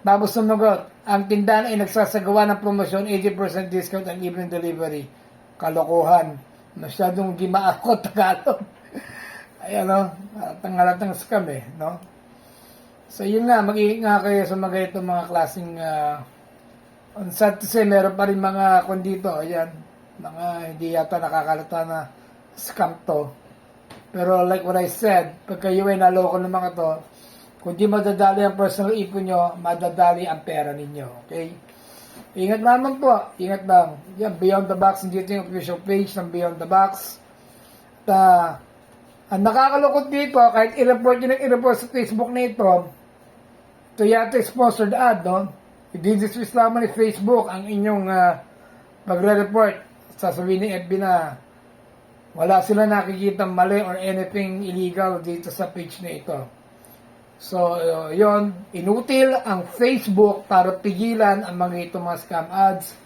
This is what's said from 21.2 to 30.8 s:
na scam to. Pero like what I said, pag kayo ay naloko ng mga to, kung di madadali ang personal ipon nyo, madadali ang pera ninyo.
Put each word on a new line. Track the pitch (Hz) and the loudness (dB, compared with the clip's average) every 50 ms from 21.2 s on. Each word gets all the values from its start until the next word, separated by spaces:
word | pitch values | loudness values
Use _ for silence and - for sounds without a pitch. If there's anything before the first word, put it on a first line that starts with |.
| 165 156 151 160 151 151 160 151 156 - - 165 165 165 | -4 -2 -2 -2 0 0 -2 -4 -4 -8 -6 -6 -6 -4
na | 165 160 147 131 - - - - - - _ _ - | -6 -8 -8 -10 -16 -20 -20 -20 -20 -20 _ _ -18
scam | - - - - - 190 160 165 - - - | -16 -14 -14 -4 -2 -2 -2 -2 -8 -6 -4
to. | 160 147 147 131 - - _ - - _ _ _ _ - _ _ - - - _ - | -2 -2 -2 -4 -10 -18 _ -20 -20 _ _ _ _ -20 _ _ -20 -20 -20 _ -6
Pero | 185 180 180 185 185 180 | -4 0 2 4 4 4
like | 180 185 185 | 2 0 -2
what | 185 180 180 | -2 -2 -2
I | 151 135 | 0 -2
said, | 131 - - 226 214 196 180 165 165 - - _ - | -2 -4 -2 0 4 4 4 2 0 -8 -18 _ -12
pag | 196 180 - | -12 -6 -2
kayo | 190 185 190 196 202 | 0 0 2 2 2
ay | 196 | 2
naloko | 190 185 180 180 185 185 180 180 | 6 6 6 6 6 2 2 0
ng | 185 185 185 185 | -2 -4 -2 -4
mga | 185 180 180 175 | -4 -4 -4 -4
to, | 175 165 160 156 165 - - _ - - - - - - - _ - - | -4 -4 -4 -4 -4 -10 -20 _ -20 -20 -20 -20 -20 -20 -20 _ -14 -10
kung | 180 175 | -10 -2
di | 170 208 214 | 0 0 2
madadali | 202 214 190 202 196 185 202 196 196 202 202 | 2 2 0 0 0 4 4 4 4 4 2
ang | 196 190 | 0 2
personal | 196 196 190 190 - 202 196 220 | 0 -2 -2 0 -2 -2 -2 -2
ipon | 220 196 180 190 196 190 | -2 -4 -6 -6 -6 -4
nyo, | 185 185 180 175 175 175 | -2 0 0 0 0 -2
madadali | 175 170 170 175 170 175 175 165 175 180 175 175 175 175 151 | -6 -4 -4 -4 -2 -4 -6 2 4 4 4 4 2 -2 -6
ang | 156 156 - | -6 -8 -8
pera | - 165 151 147 147 143 | -8 -4 -4 -4 -4 -6
ninyo. | 147 | -10